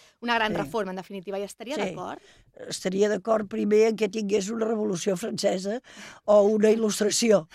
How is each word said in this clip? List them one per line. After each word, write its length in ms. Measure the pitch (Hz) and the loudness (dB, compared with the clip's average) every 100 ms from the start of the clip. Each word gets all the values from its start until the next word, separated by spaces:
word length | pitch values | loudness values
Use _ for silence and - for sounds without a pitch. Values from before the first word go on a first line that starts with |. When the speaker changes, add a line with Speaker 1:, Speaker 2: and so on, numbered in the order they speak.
| _ _ | _ _
Speaker 1:
Una 140 | 233 233 | -4 -2
gran 160 | 214 | 0
Speaker 2:
Sí. 60 | 170 | -2
Speaker 1:
reforma, 320 | 196 226 190 | -4 -4 -6
en 60 | 185 | -8
definitiva. 420 | 180 196 180 190 | -12 -14 -10 -8
Hi 40 | |
estaria 320 | 202 - 226 294 | -8 -12 -10 -6
Speaker 2:
Sí. 60 | |
Speaker 1:
d'acord? 380 | 185 170 185 294 _ _ _ - - | -6 -8 -12 -14 _ _ _ -20 -12
Speaker 2:
Estaria 400 | - 185 190 208 | -8 -4 0 0
d'acord 380 | 208 208 220 202 | 0 0 -2 -2
primer 400 | 220 208 214 220 | -4 2 4 4
en 60 | 214 | 2
què 140 | 208 | -4
tingués 380 | 214 202 208 190 | -4 -2 -2 -2
una 140 | 226 220 | -4 -2
revolució 500 | 226 214 175 - 180 | -2 -2 -2 -2 -2
francesa 600 | 226 147 196 190 190 233 - - - - - | -4 -2 -2 -2 -4 -8 -10 -20 -20 -8 4
o 180 | 208 | 6
una 260 | 202 220 214 | 6 6 4
il·lustració. 800 | 226 220 196 208 - 226 196 160 | 4 2 0 0 2 4 4 2